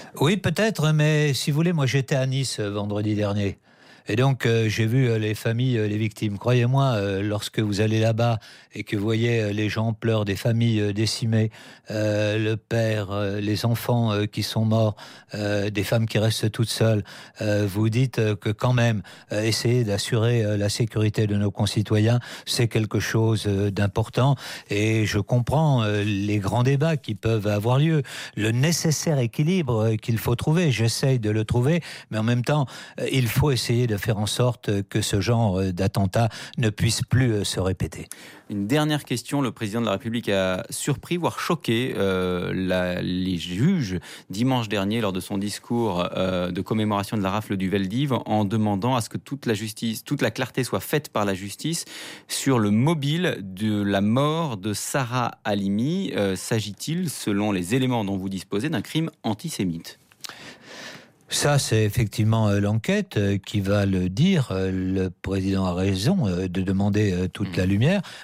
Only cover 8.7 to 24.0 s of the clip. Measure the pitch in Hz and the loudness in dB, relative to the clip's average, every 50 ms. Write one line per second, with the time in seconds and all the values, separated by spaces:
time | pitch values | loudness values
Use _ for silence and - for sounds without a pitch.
8.7 | - 104 101 - - 104 98 113 113 110 117 117 117 117 107 104 104 107 107 104 | -12 -12 -8 -4 -4 -2 0 0 0 2 2 2 2 2 0 0 0 0 0 0
9.7 | - 110 110 113 110 - - 113 113 110 104 101 98 85 - 120 113 113 117 117 | 0 0 -2 -2 -2 -2 0 0 2 2 2 0 -2 -2 0 0 2 4 4 4
10.7 | 113 107 104 104 101 104 110 104 - - 123 113 113 110 110 107 - - - - | 4 2 2 0 0 0 0 0 -2 -2 -2 2 2 2 2 2 -2 -6 -20 -20
11.7 | - - _ - 107 107 107 107 107 104 107 104 104 110 110 107 110 107 - - | -20 -18 _ -8 -4 -2 0 0 2 2 2 0 0 0 0 0 -2 -2 -4 -2
12.7 | 117 117 113 110 110 107 101 90 101 101 104 98 98 104 101 104 107 - - 117 | -2 0 0 0 0 -2 -2 -4 -4 -4 -2 -2 -2 -2 -2 -2 0 0 0 0
13.7 | 120 113 - - 123 120 117 113 104 104 104 104 - - 104 - - 113 113 110 | 0 0 0 0 0 2 2 2 2 0 0 -2 -2 -4 -4 -2 -2 0 2 2
14.7 | 110 113 110 107 104 - - - - - - - - 104 104 101 104 104 101 107 | 4 4 4 2 0 -4 -10 -20 -20 -20 -18 -12 -8 -4 -2 -2 0 0 0 -2
15.7 | 104 104 95 - 120 117 113 110 - 110 104 113 107 - - 107 - - 110 - | -2 -2 -2 0 0 0 0 2 2 2 2 2 2 0 0 -2 0 0 -2 -2
16.7 | - - 113 113 110 104 98 - - - - - - - 107 104 104 104 104 98 | 0 2 2 2 2 2 0 -4 -10 -20 -20 -16 -10 -4 -2 0 2 2 2 0
17.7 | 90 104 110 113 107 123 135 123 - - 113 107 104 - - 110 104 - - 123 | 0 0 0 2 2 2 2 2 2 0 0 2 0 0 -2 -4 -2 0 0 2
18.7 | 123 123 117 117 110 101 87 - - - - - 104 104 110 113 107 - - 117 | 4 4 4 4 2 0 -2 -8 -14 -18 -10 -6 -4 -2 0 0 0 0 2 2
19.7 | 120 123 120 104 101 98 - - 127 113 107 117 120 117 110 104 104 104 101 104 | 2 2 2 2 0 -2 -2 0 0 2 2 2 2 2 2 0 0 0 0 0
20.7 | - - 123 110 - 107 110 107 - - 110 104 104 101 104 101 95 - 107 98 | 0 0 -2 -2 0 0 0 0 2 2 0 2 2 2 0 0 0 0 -2 0
21.7 | - 113 101 - 107 107 107 113 120 120 - - - - - - - - 120 110 | 0 0 0 2 2 4 4 4 4 2 0 -4 -12 -12 -8 -4 0 0 0 2
22.7 | - 117 110 101 - 110 - - - 113 113 113 113 101 - 104 101 98 101 104 | 2 0 0 0 0 -2 0 0 2 2 2 2 2 0 0 0 0 0 0 0
23.7 | 92 104 101 98 - 113 | 0 0 0 0 0 0